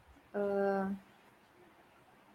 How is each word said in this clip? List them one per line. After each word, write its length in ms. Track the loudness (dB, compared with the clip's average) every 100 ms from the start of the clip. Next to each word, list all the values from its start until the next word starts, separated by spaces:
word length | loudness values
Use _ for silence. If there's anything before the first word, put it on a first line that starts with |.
| -20 -20 -8
ah, 560 | -4 0 2 2 0 -2 -6 -10 -20 -20 -20 -20 -20 -20 -20 -20 -20 -20 -20 -20